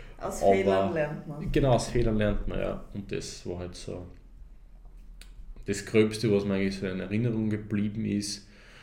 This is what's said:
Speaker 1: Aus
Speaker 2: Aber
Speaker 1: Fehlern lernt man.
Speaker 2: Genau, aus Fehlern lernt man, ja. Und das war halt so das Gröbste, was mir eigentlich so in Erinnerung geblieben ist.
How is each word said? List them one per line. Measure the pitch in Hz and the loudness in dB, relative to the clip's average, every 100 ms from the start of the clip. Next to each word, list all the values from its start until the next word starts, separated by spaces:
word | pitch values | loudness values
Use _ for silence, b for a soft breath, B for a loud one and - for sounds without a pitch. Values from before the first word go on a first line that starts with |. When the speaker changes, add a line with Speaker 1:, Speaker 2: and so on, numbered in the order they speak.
| B - | B -10
Speaker 1:
Aus | 196 196 | -8 2
Speaker 2:
Aber | 202 | 6
Speaker 1:
Fehlern | 196 190 190 196 | 6 6 4 4
lernt | 165 147 160 160 | 0 -2 -4 -8
man. | 147 135 | -8 0
Speaker 2:
Genau, | 151 135 | 4 6
aus | 117 - | 4 4
Fehlern | 120 117 107 | 2 4 4
lernt | 104 101 - | 2 2 0
man, | 92 | -2
ja. | 95 98 - | -2 -4 -8
Und | 101 98 | -10 -6
das | 92 - - - | -6 -6 -10 -8
war | 90 | -8
halt | 87 | -8
so | - - 90 87 - - - - - - - - - - - - - - - - | -10 -10 -10 -12 -16 -20 -20 -20 -20 -20 -20 -20 -20 -20 -20 -18 -18 -16 -10 -6
das | 101 | -6
Gröbste, | - 110 107 - 110 | 2 4 4 2 2
was | 101 101 | 2 2
mir | 95 | 0
eigentlich | 98 98 | 0 -2
so | 98 | -4
in | 92 | -4
Erinnerung | 90 104 120 110 110 | -4 -2 0 0 0
geblieben | 107 107 101 104 107 107 | -2 -2 -2 -2 -2 -2
ist. | 101 101 - B B B B | -2 -2 -8 B B B B